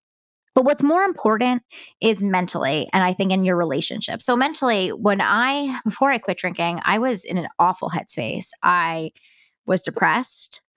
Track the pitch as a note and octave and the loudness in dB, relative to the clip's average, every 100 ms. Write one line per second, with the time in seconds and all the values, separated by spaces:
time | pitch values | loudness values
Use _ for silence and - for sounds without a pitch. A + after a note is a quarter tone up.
0 | _ _ _ _ _ - C4 D4 C#4+ E4+ | _ _ _ _ _ 2 2 4 2 2
1 | G4 D#4+ G#3+ G#3+ B3 B3 - - - _ | 2 0 0 2 0 -2 -6 -20 -20 _
2 | G#3+ G3 G3 F#3 F3 E3+ C3+ D3+ - F#3+ | 0 2 2 0 0 -2 -2 -2 0 2
3 | F#3 F#3 F#3+ F#3+ F#3 F3 E3 C#3+ - A3 | 2 2 2 2 2 2 0 -2 -2 -4
4 | - A3+ - B3 C#4 D#4 B3+ G#3+ F#3 - | -6 -4 0 0 0 0 0 0 0 0
5 | G#3 G3 G#2 G3+ B3+ C#4+ C#4+ B3+ A3 - | 0 2 2 2 2 0 -4 -4 -6 0
6 | C4+ B3 - F3 F#3 F#3 E3+ E3+ - G#3 | 0 0 -2 -4 -4 -2 -4 -2 0 0
7 | B3+ G#3 - F3+ D#3 - F3 F3+ - E3+ | 0 -2 -4 -4 -2 2 2 2 -4 -4
8 | - - A#2 - - - - F3+ E3 E3 | -6 -6 -4 -4 -6 -2 2 2 0 -4
9 | D#3+ - _ _ _ _ - F#3 - - | -8 -12 _ _ _ _ -2 -2 -2 0
10 | D#3+ D#3+ - - - - _ | 2 2 -2 -8 -10 -12 _